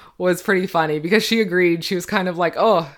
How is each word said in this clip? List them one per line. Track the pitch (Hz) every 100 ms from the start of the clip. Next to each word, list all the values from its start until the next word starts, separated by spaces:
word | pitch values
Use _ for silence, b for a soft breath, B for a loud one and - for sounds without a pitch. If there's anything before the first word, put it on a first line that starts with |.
| B -
was | 180 175
pretty | - 190 185
funny | 170 156 151
because | 160 202
she | 214 226
agreed. | 208 180 180 170
She | -
was | 185 175
kind | 208 185
of | 170
like, | 170 156
"Oh, | 214 185 160